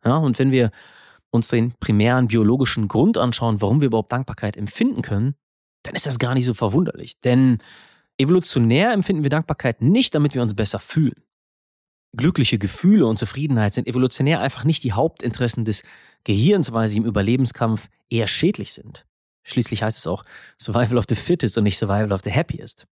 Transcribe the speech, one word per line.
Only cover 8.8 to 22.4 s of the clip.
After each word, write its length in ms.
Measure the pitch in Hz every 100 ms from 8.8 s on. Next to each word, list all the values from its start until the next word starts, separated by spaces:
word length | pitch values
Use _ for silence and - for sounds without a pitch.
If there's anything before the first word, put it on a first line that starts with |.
| 220
empfinden 320 | 214 - 151
wir 60 | 139
Dankbarkeit 520 | 147 - 151 127 -
nicht, 340 | 120 220 -
damit 180 | 156 147
wir 80 | 127
uns 140 | 120
besser 240 | 104 107 104
fühlen. 440 | - 160 147 - _ _ _ _ _ _ _ _ _
Glückliche 440 | 113 147 185 127 107
Gefühle 480 | 95 - 180 214 120
und 100 | 110
Zufriedenheit 560 | 107 - 151 120 104
sind 140 | 117 123
evolutionär 520 | 123 127 - 139 151
einfach 240 | 131 -
nicht 200 | 147 165
die 100 | 123
Hauptinteressen 720 | 98 160 - 120 101 120 120
des 180 | 110 101 - - _ _
Gehirns, 480 | - 101 139 202 135
weil 160 | 113 110
sie 100 | 104
im 80 |
Überlebenskampf 840 | 113 107 98 131 123 - 113 110 - _ _
eher 180 | 117 104
schädlich 460 | - 185 202 -
sind. 320 | - 117 - _ _ _ _
Schließlich 400 | - - 117 113
heißt 140 | 110 -
es 100 | 78
auch 160 | 92 - - - _
Survival 360 | - 107 117 120
of 80 | 107
the 60 |
Fittest 420 | 110 - 175 110 -
und 60 |
nicht 140 | 104 -
Survival 360 | 101 101 107
of 80 | 98
the 80 | -
Happiest. 540 | 123